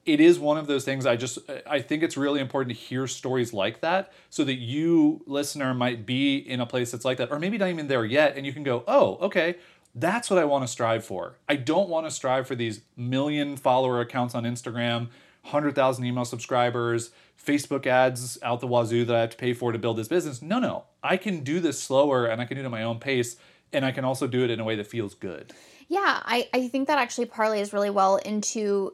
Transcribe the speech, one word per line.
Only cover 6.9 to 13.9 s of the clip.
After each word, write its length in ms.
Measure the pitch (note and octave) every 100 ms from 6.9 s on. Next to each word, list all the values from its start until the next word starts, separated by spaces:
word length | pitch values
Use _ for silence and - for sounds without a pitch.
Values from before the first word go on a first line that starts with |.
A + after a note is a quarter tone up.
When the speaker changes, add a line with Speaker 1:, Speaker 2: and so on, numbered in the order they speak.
Speaker 1:
that's 140 | B2
like 120 | C3 C3
that, 120 | D3
or 80 | D3
maybe 180 | F3+ A3
not 120 | F#3
even 180 | E3 D3
there 160 | B2+
yet, 320 | A2 C#3 D3+
and 100 | C#3
you 60 | C#3
can 120 | B2+
go, 200 | C#3 A#2+ -
"Oh, 280 | C4+ A2 F#2+
okay, 340 | - F#3+ E3 F3 - _ _
that's 340 | A#2+ D#3+ A#3 -
what 100 | F#3
I 60 |
wanna 220 | D3+ C#3 B2
strive 380 | - A#2 A2+
for. 320 | - F#2 E2+ - -
I 80 | C#3+
don't 300 | B2 E3 F#3+
wanna 220 | D#3+ D#3
strive 360 | D3+ C3 C3 C3
for 80 |
these 260 | B2+ A#2 G#2 _ -
million 580 | A#2+ C3 D3 D3 C#3+
follower 460 | C3+ C3+ B2+ C3